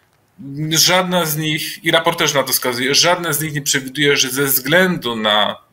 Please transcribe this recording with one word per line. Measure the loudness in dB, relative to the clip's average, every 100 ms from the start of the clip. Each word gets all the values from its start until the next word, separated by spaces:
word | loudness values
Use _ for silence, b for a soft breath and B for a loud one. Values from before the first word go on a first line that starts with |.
| B _ _ -18 -12 -6 -2
żadna | 2 4 2 2 0 0
z | -2
nich, | -2 -2 -6 -6
i | 0
raport | 2 2 0
też | 0
na | 0
to | 0
wskazuje, | 0 -2 -2 0 2
żadna | 2 0 -2
z | -4
nich | -4
nie | -6
przewiduje, | -2 -4 -4 0 2 2
że | 0
ze | -2
względu | -2 -2 2 4 4 0 -4 -2
na, | 0 2 2 -2 _